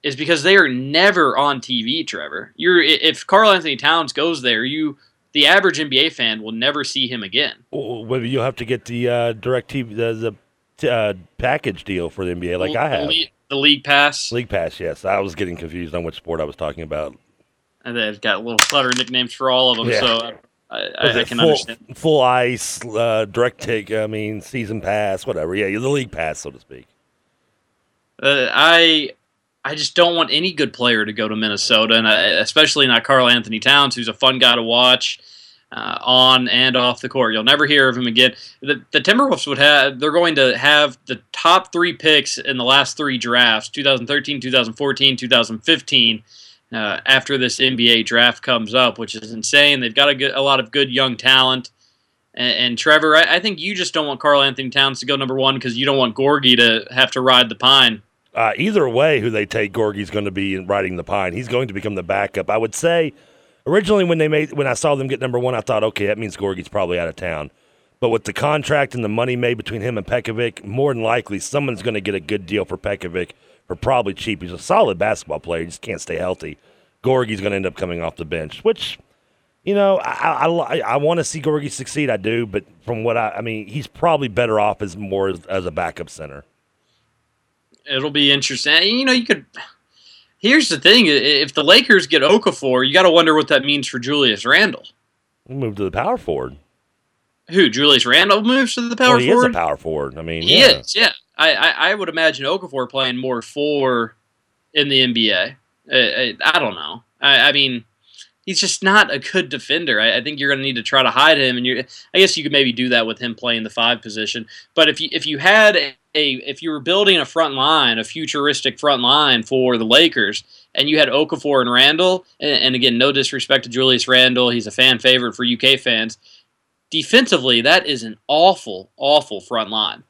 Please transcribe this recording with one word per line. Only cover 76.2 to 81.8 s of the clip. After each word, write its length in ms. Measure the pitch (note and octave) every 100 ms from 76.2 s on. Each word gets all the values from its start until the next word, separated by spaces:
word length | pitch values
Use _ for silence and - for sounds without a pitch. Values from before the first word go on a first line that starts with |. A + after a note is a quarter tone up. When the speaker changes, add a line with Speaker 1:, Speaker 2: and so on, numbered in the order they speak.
| F#2 F#2 D#2+ D2 _ _ _ _
Speaker 2:
Gorgie's 380 | B2+ C3 A#2 G#2
gonna 160 | G2+ G2
end 100 | F#2+
up 100 | -
coming 260 | F#2 E2+
off 140 | E2 -
the 80 |
bench, 380 | D#2 E2 D#2 -
which, 380 | A3 A3+ - - _ _ _ _ _ _
you 100 | F#3+
know, 240 | G3+ G3 F#3+
I, 480 | - - D#3+ C3+ D#3
I, 0 |
I, 320 | E3+ C3 D#3
I 180 | G#2+ C3
wanna 280 | D3 E3+
see 180 | D3+ D#3+
Gorgie 280 | D#3 D3+ C#3+
succeed. 380 | -